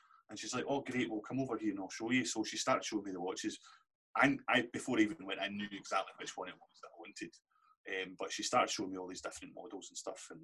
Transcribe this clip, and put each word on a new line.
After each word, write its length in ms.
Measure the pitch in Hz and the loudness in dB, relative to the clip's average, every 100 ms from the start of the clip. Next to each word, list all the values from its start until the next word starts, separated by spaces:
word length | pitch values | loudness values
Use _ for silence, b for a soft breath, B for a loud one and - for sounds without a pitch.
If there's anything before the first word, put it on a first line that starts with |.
| B B - | B B -14
And 80 | 104 | -10
she's 160 | 110 | -4
like, 120 | 123 - | -2 2
"Oh, 140 | 139 | 0
great, 280 | 135 127 113 | 2 0 0
well, 120 | 107 - | 0 -2
come 120 | 131 | 0
over 180 | 123 110 | 0 0
here 140 | 107 | 0
and 80 | 98 | 0
I'll 100 | 92 | -4
show 220 | - 113 | -2 2
you." 120 | 127 - | 2 2
So 180 | 113 | 0
she 140 | 107 123 | 0 0
starts 300 | - 131 - | 2 2 2
showing 180 | 107 98 | -2 -2
me 60 | |
the 100 | 92 | -4
watches. 360 | 92 - 110 - B B B _ _ 117 | -2 -2 -4 -4 B B B _ _ 6
And 180 | 135 139 - | 6 6 4
I, 160 | 123 - | 4 4
before 280 | - - 110 | -2 2 6
I 20 | |
even 240 | 104 101 95 | 6 2 -6
went, 140 | 95 | -4
I 60 | 101 | -2
knew 200 | 104 101 | -2 -6
exactly 420 | 98 - 98 92 - | -6 -2 0 0 -6
which 180 | 90 - | -8 -6
one 120 | 90 | -8
it 60 | 87 | -10
was 180 | - - | -18 -20
that 80 | - | -18
I 60 | - | -16
wanted. 340 | - - - - _ b b _ - | -14 -10 -10 -12 _ b b _ -6
Um, 280 | 95 95 92 | -4 -4 -6
but 120 | 95 | -6
she 120 | - | -2
started 260 | - 123 95 | 4 6 6
showing 220 | - 95 | 2 -2
me 60 | 95 | -4
all 100 | 92 | -6
these 140 | 92 | -6
different 320 | - - 92 - | -8 -8 -12 -12
models 320 | 90 - - | -10 -10 -10
and 80 | - | -10
stuff, 300 | 92 92 - | -8 -10 -12
and 80 | 82 | -14